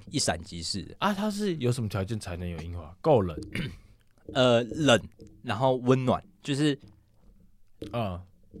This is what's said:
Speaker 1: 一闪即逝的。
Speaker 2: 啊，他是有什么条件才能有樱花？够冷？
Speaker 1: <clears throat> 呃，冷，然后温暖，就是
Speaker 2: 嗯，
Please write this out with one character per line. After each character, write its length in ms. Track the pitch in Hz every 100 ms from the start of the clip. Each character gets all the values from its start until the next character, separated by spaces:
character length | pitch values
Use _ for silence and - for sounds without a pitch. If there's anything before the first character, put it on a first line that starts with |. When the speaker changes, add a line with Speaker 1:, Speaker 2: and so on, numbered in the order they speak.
| -
Speaker 1:
一 80 | 147
闪 240 | - 82
即 220 | 80 85
逝 180 | - 98
的。 120 | - -
Speaker 2:
啊， 140 | 190
他 160 | 196 214
是 260 | 202 208 160
有 140 | 120
什 120 | 123
么 60 | 107
条 140 | 101
件 160 | 95 110
才 180 | 95 87
能 100 | 87
有 100 | 82
樱 180 | 85 87
花？ 180 | 80 -
够 200 | 160 127
冷？ 160 | 90 78 - - 151 -
Speaker 1:
<clears throat> 500 | - - _ _ -
呃， 300 | 135 127 117
冷， 380 | 120 160 139 110 - - - -
然 140 | 123 107
后 180 | 131 127
温 300 | 123 131 127
暖， 180 | 92 - _
就 140 | - 139
是 240 | 151 139 - - _ _ - - - _ - - -
Speaker 2:
嗯， 300 | 120 104 90 92 _ - -